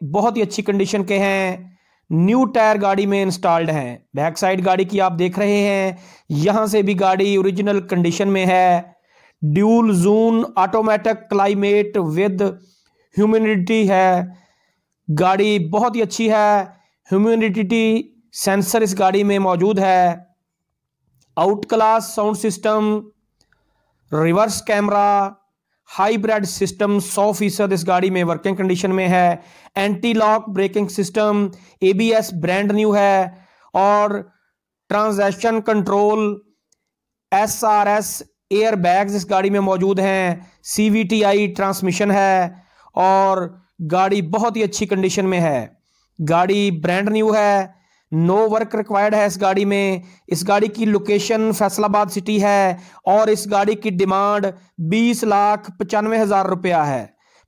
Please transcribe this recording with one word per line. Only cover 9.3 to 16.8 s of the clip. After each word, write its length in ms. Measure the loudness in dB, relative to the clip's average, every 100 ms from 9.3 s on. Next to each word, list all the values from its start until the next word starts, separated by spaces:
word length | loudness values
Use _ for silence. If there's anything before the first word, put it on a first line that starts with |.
| _
ड्यूल 500 | -2 2 4 4 4 2
जोन 480 | 2 2 2 2 0 0
ऑटोमेटिक 680 | 0 2 0 0 0 -4 -2
क्लाइमेट 680 | 0 0 0 2 0 0 -2 -2
with 320 | -2 -2 0 -2 -4 -14 _ _ _ _ 0
humidity 680 | 2 2 2 0 0 2 2
है, 480 | 4 2 2 -2 -10 _ _ _ _ _ _ -4
गाड़ी 500 | 0 2 2 2 0 0
बहुत 260 | 0 0 -2
ही 60 |
अच्छी 260 | -4 -2 0
है, 340 | 2 2 2 -2 -10